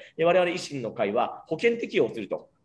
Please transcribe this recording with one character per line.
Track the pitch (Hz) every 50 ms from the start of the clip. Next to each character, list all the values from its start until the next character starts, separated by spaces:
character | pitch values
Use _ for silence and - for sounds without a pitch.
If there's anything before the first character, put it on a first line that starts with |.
| - - _
で、 | - 165
我 | 170 175 185
々 | 180 175
維 | 170 180
新 | - - 143 139 117
の | 107
会 | 101 - 110 101
は | 101 120 113 - - - - -
保 | 160 156
険 | - 233 233 233
適 | 233 - - 185
用 | 131 104 110
す | 117
る | 101 -
と。 | 80 - - - _ _ -